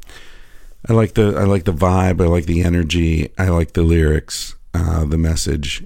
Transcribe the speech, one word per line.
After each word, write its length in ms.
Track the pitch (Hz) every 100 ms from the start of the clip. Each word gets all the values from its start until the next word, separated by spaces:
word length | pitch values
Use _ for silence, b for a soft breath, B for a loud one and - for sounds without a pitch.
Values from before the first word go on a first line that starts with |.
| B B B B B B B B -
I 60 |
like 220 | 113 110
the, 240 | - 104 -
I 60 |
like 200 | 98 98
the 80 | 85
vibe. 500 | 80 92 92 92 87
I 40 | 87
like 180 | 87
the 180 | 87 85
energy. 680 | 87 87 80 85 82 80 - -
I 100 | 92
like 240 | 85 82
the 100 | -
lyrics. 760 | 82 82 78 78 - - - - -
Uh, 320 | 87 85 82 76
the 100 | 82
message 680 | 82 80 - 76 71 -